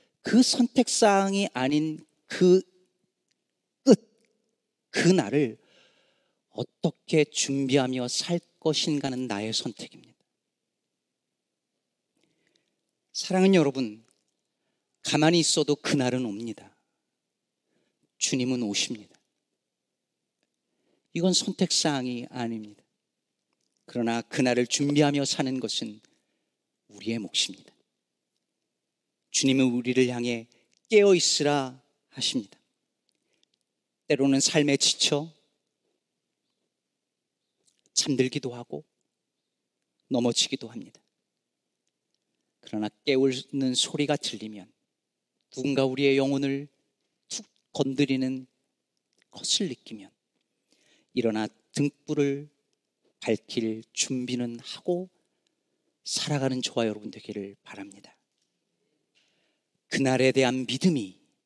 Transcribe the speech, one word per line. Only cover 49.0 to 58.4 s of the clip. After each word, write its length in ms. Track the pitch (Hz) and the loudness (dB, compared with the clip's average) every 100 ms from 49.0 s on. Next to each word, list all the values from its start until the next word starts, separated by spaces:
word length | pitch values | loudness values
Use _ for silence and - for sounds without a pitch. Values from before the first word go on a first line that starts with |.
| _ _ _ | _ _ _
것을 380 | - - - 175 | -12 -4 -2 -4
느끼면 420 | 120 - 110 95 _ _ _ _ _ _ _ _ _ _ | -8 -16 -20 -20 _ _ _ _ _ _ _ _ _ _
일어나 340 | 127 117 107 107 _ _ | -2 -2 -2 -4 _ _
등불을 760 | - 143 _ - 147 143 139 147 _ _ _ _ _ _ - | -2 -2 _ -6 0 0 -2 -10 _ _ _ _ _ _ -10
밝힐 640 | - 107 - 120 110 110 - | -4 -4 -2 -4 -4 -6 -10
준비는 640 | - - 127 123 123 120 117 | -8 -4 -4 -4 -6 -6 -8
하고 500 | - - - 175 185 _ _ _ _ _ _ _ _ _ | -14 -10 -4 -4 -6 _ _ _ _ _ _ _ _ _
살아가는 580 | - - - 143 131 127 | -8 -6 -4 -2 -2 -2
저와 260 | - 123 113 | -4 -2 -2
여러분 220 | 107 107 | -4 -12
되기를 440 | 107 - 101 98 98 | -16 -12 -12 -12 -16
바랍니다. 520 | - - 98 98 - _ _ _ | -20 -18 -18 -20 -20 _ _ _